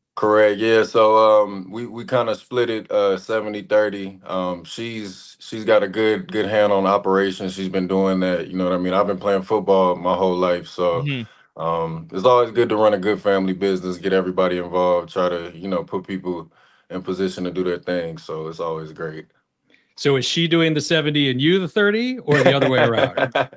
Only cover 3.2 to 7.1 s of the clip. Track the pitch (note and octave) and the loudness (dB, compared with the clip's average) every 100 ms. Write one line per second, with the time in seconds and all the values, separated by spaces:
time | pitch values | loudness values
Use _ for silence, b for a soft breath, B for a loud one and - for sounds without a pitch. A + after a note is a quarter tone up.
3.2 | F#2+ A2 G#2+ G#2 F#2+ G#2+ G#2+ G2+ G2 F#2+ | -2 -4 -4 -8 0 2 2 -2 -10 -12
4.2 | - F#2 F2+ F2 E2+ - A#2 A2+ G2+ F#2 | -8 -4 -4 -6 -12 -12 -10 -8 -12 -14
5.2 | - - - A2+ A2 G#2+ G2 G2+ A2 G#2+ | -20 -20 -14 -8 4 4 4 0 0 0
6.2 | F#2 G#2+ G2+ G#2+ G#2 G2 F#2+ G2+ F#2+ | -2 -4 0 2 4 4 4 2 2